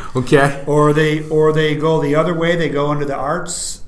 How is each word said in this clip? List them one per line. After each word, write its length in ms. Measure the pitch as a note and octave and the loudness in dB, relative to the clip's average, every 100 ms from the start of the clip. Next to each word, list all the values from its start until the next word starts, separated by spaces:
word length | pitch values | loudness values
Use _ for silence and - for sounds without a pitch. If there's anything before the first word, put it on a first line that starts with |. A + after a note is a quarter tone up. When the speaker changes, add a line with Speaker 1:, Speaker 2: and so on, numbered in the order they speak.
| - C3 | -6 -6
Speaker 1:
Okay. 460 | B2+ D3 C#3 C#3+ - | 2 4 4 0 -2
Speaker 2:
Or 260 | D3 D3 | 2 2
they, 340 | D3 D#3 D#3 D#3 | 2 2 0 -2
or 240 | D#3 D#3 | 2 2
they 220 | D#3 D#3 D3 | 2 0 0
go 260 | D#3 D#3+ | 0 0
the 120 | D3+ | 0
other 200 | D3 E3 | 0 0
way. 220 | E3 E3 E3+ | 0 0 0
They 120 | D3+ | 0
go 220 | C#3+ D3 | -2 -2
into 120 | D3 C3+ | -2 -2
the 80 | C3+ | -4
arts, 680 | C3+ E3+ E3+ - - - | -4 -4 -6 -8 -10 -10